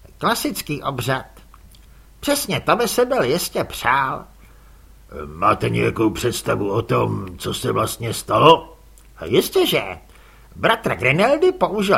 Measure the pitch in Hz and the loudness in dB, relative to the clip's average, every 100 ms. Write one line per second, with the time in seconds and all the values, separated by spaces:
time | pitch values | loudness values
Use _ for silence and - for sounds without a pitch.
0 | - - 165 240 294 202 - 147 - 131 | -20 -6 -2 -2 -4 -6 -6 -6 -4 -4
1 | 113 131 - - - - - - - - | -2 -4 -6 -18 -20 -20 -20 -20 -20 -20
2 | - - - 285 - 135 - 190 240 - | -20 -8 -2 -2 -2 -2 0 0 0 0
3 | 247 254 127 165 - 208 - - 117 135 | 0 2 0 0 -2 -6 -6 -2 0 2
4 | 131 - - - - - - - - - | 0 -6 -12 -20 -20 -20 -20 -20 -20 -20
5 | - 76 73 78 101 107 117 113 117 - | -16 -14 -12 -2 0 2 0 0 0 2
6 | 110 87 120 - - 107 101 104 - 127 | 0 0 -2 -2 -2 -2 -2 -2 0 0
7 | 110 104 95 85 - - 123 107 110 - | 0 -2 -8 -8 -8 -4 -2 0 -2 -4
8 | 113 - - 107 147 165 - - - - | -6 -6 0 6 8 6 2 -18 -20 -20
9 | - - 80 139 269 381 349 151 98 87 | -20 -12 0 0 2 2 2 0 -4 -10
10 | - - - - - 82 151 - - 107 | -16 -20 -20 -20 -20 -2 0 0 -2 0
11 | 127 147 226 302 359 359 175 202 196 | 0 2 2 4 2 2 -2 0 2